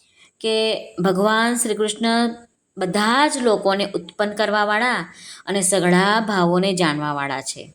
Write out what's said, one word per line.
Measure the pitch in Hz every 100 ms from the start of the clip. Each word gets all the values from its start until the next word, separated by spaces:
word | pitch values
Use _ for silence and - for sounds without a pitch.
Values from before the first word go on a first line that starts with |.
| _ _ _ _
કે | 220 220 220 202 - -
ભગવાન | 190 190 214 220 233 240
શ્રી | 226 202
કૃષ્ણ | 214 214 226 233 240 - - _ _ -
બધા | 185 202 214 254 302
જ | 277
લોકોને | 240 196 190 196 - 175
ઉત્પન્ન | 170 - 208
કરવાવાળા | 208 208 208 208 208 247 208 175 - - - -
અને | 196
સઘળા | 180 190 180 180 196 220
ભાવોને | 220 196 170 180 190
જાણવાવાળા | 180 165 147 151 143 139 135
છે. | 135 139 -